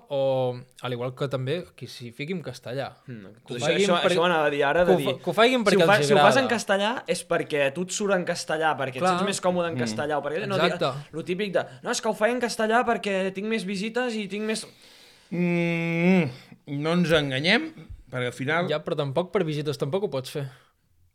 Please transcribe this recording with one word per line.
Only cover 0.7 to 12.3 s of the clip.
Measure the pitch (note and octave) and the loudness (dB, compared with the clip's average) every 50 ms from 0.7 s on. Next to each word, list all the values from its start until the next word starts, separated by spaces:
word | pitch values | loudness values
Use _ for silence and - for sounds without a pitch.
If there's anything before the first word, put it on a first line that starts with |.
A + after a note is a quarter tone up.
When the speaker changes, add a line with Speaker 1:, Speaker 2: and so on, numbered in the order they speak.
| _ - | _ -10
Speaker 1:
al | - B2 B2+ | -8 -6 -4
igual | A#2 A#2+ C3+ C3 | -4 -4 -6 -4
que | - D3+ C3+ | -4 -6 -4
també, | C#3 C3 C3 C3 D3 F3+ E3+ - _ | -4 -4 -4 -2 -4 -4 -6 -10 _
que | - B2+ | -16 -16
s'hi | A2+ - - B2 A#2+ A#2 | -14 -14 -14 -16 -14 -12
fiqui | - C#3+ D3+ | -10 -8 -6
en | F#3+ F3 | -6 -6
castellà. | C#3+ C3+ B2+ - - A2+ A#2+ C3+ B2+ G#2 - _ _ - | -6 -10 -12 -12 -12 -10 -8 -8 -8 -8 -10 _ _ -16
Speaker 2:
Mm, | B2 A2 G2 F#2+ G#2 _ - | -16 -16 -16 -18 -20 _ -14
Speaker 1:
Que | - B2 | -10 -6
ho | A#2+ | -2
Speaker 2:
això, | A#2+ | 0
Speaker 1:
facin | D3+ - F#3+ G3+ G3 | 0 2 2 2 2
Speaker 2:
això, | - - | 2 2
Speaker 1:
per-, | - F#3 F3 | 2 2 2
Speaker 2:
això | E3 | 2
ho | E3 F3+ | 2 2
anava | F3 D#3+ D3+ | 2 2 2
a | D3+ | 2
dir | C#3+ C#3+ C#3+ | 2 2 2
ara, | C#3 D3 E3+ F3+ | 4 4 4 4
de | F3 F#3 | 4 4
Speaker 1:
que | |
ho | E3 | 4
Speaker 2:
dir, | C#3+ - - - | 2 0 -4 -4
Speaker 1:
fa-, | - | -4
que | F3+ | -2
ho | D#3 | 2
facin | F#3+ A3+ B3 C4 B3 | 4 4 4 4 4
Speaker 2:
si | A3 | 2
Speaker 1:
perquè | G3+ F#3+ G3 E3 | 4 4 6 6
Speaker 2:
ho | F3 | 6
fa-, | G3+ G#3+ | 6 6
Speaker 1:
els | - | 6
hi | C#3 | 6
Speaker 2:
si | C#3+ | 6
ho | |
fas | D3 D3 - - C4+ | 8 8 8 6 6
Speaker 1:
agrada. | |
Speaker 2:
en | C4 - | 4 2
castellà | A#3 G#3+ - - G3+ G3 G3+ G#3+ B3 - - | 0 -2 0 0 0 0 0 -2 -4 -4 -4
és | - F3 F3+ - - | -4 -4 -4 -2 -2
perquè | E3+ D#3+ D3+ - D3+ C#3+ C#3+ C3+ | -2 -2 -2 -2 0 0 0 0
a | C3+ | 0
tu | E3+ | -4
et | F3+ F3+ | -6 -6
surt | - - G#3+ G3 G3+ | -4 -4 0 0 0
en | F3+ F3 | 0 0
castellà, | - F3 F3 - - D#3+ D#3 D#3+ D#3 D3 B2+ | -2 -4 -4 -4 -4 -2 0 2 0 0 0
perquè | C3+ C3 B2 | -2 -4 -2
et | C#3+ F3 | 0 0
Speaker 1:
Clar. | F#3 F3+ F3 | 2 2 2
Speaker 2:
sents | F#3+ G3+ | 0 -2
més | F#3+ - - | -2 0 0
còmode | F3+ F3+ F3+ E3+ E3+ | 0 0 0 0 -2
en | D#3+ | -2
Speaker 3:
Mm. | B2+ A#2+ | -2 -4
Speaker 2:
castellà, | A2+ G#2+ A2 D3 D3 D3+ C#3+ | -2 -2 -4 -2 -2 -2 -2
o | C#3 | -2
perquè, | C#3+ D3 F3 G#3+ G3+ | -2 -4 -4 -4 -2
no, | G3 | 0
Speaker 1:
Exacte. | F#3 D#3+ F3 F3 E3+ E3+ | 2 2 2 2 0 -2
Speaker 2:
di-, | C#3 B2 C#3+ C#3+ - - D#3 | -2 -2 -4 -10 -10 -10 -8
lo | E3 | -6
típic | D#3+ F#3 F3+ G#3+ G3+ | -4 -4 -4 -2 0
de, | F3 D#3+ A#2 - - - - | 0 -2 -2 -2 -8 -10 -6
«No, | F#3+ | -6
és | B3 - | -4 -2
que | - A3+ | -2 -2
ho | G3+ | -2
faig | - - A3+ | 0 0 0